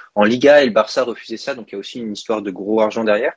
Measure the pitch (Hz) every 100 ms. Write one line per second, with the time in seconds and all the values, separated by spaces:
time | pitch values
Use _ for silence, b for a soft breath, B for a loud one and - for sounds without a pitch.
0 | B 104 104 123 143 147 131 107 107 -
1 | 120 107 - 113 - 123 104 101 - 131
2 | 113 101 - 110 101 92 98 110 107 113
3 | 110 104 143